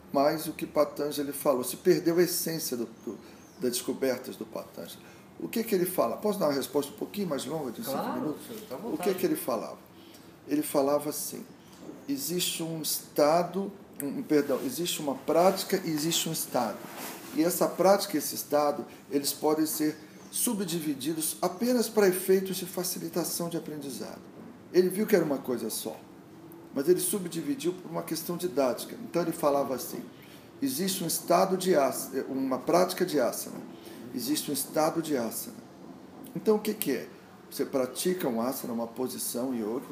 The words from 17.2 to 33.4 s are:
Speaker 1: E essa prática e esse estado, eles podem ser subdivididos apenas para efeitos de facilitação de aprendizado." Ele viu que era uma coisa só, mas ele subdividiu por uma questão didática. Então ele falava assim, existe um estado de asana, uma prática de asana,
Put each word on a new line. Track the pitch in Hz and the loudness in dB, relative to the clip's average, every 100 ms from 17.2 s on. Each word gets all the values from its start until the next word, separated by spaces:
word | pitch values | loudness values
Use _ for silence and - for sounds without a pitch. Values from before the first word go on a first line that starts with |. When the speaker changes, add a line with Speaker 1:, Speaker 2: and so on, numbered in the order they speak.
| - 139 | -4 0
Speaker 1:
E | |
essa | 170 170 165 | 2 2 0
prática | - 185 196 - 151 | 6 6 6 4 -2
e | |
esse | - 123 | -2 -6
estado, | - 147 147 120 - - - | 0 2 2 0 -8 -14 -2
eles | 143 139 | 0 0
podem | - 151 156 156 | 0 2 2 0
ser | - 151 - - - - | 0 0 -2 -12 -20 -8
subdivididos | - 247 202 175 170 151 131 139 156 - - | -2 0 0 -2 -2 -2 -2 -4 -2 -4 -2
apenas | 180 - 240 247 220 | -2 0 2 2 2
para | 214 196 | 6 6
efeitos | 185 - 190 190 180 | 6 4 4 4 -4
de | 170 | -6
facilitação | 180 180 170 165 175 156 - 170 | -4 -4 -4 -4 -2 -2 -2 -4
de | 160 | -4
aprendizado." | - 151 139 110 - - - - - - - | -6 -8 -8 -8 -10 -12 -16 -16 -18 -18 2
Ele | 180 180 | 4 6
viu | 185 214 | 2 4
que | 190 | 4
era | |
uma | 156 131 | 4 0
coisa | - 117 110 | -2 -2 -2
só, | - - - - - - - - - - | -4 -6 -10 -14 -20 -20 -20 -18 -18 -6
mas | 139 147 | 0 4
ele | 170 | 4
subdividiu | - 208 170 165 143 135 165 | 4 -2 -2 -4 -4 -2 -2
por | 185 - | -4 -6
uma | 170 | -8
questão | 170 160 - 175 | -4 -4 -4 -4
didática. | 180 131 131 113 - - | 0 2 2 0 -6 -10
Então | - 170 | -4 0
ele | 165 | 0
falava | - 147 139 127 | 2 2 4 2
assim, | 123 - - - - - - - - | -2 -4 -8 -10 -16 -20 -20 -20 -4
existe | 139 127 190 185 | -2 0 0 0
um | 165 | -2
estado | - - 175 190 185 | -2 4 4 6 2
de | 180 151 | 4 4
asana, | 135 127 - 131 - | 4 0 -4 -4 -2
uma | 135 131 127 | -2 -2 0
prática | 156 170 180 - 175 | 4 4 4 2 0
de | 147 | 2
asana, | 113 - | 2 0